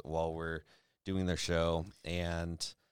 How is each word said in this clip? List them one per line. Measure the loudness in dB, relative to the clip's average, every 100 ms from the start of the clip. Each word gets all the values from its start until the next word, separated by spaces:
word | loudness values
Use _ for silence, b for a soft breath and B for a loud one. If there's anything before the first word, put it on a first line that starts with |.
while | -2 0 0
we're | 0 -4 -6 -10 b b b -2
doing | 0 2
their | 2
show. | 2 4 4 2 0 -8
And | -6 -2 -2 -2 -2 -4 -8 -10 _